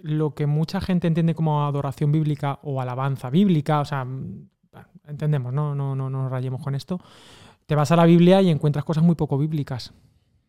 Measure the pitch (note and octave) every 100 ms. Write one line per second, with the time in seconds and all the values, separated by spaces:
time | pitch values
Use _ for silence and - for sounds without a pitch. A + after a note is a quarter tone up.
0 | D#3 D#3 D3+ D3 D3 D3 E3 G3 - F3+
1 | E3+ D#3+ E3 D#3 D#3 D3 D3 C#3+ C#3 -
2 | D3 D#3 D3+ C#3+ C#3+ C3+ D3+ C3 B2+ B2
3 | C#3 C3+ B2+ D#3 G#3 D#3+ C#3+ D3+ C#3+ C#3
4 | B2+ C3 - G3 - _ _ - - -
5 | D3 D3 D3+ D3 B2 C3+ D3+ C#3+ C#3 C3+
6 | C3 C3+ C3 B2+ B2+ B2+ C#3 C#3 - F3+
7 | - - - - - _ - D3+ D3+ E3+
8 | E3+ E3+ F3 F#3+ F#3+ D3+ D3+ C#3+ C#3+ D#3+
9 | E3+ E3 D3+ C#3 D#3 D#3 C3+ B2+ - -
10 | _ _ _ _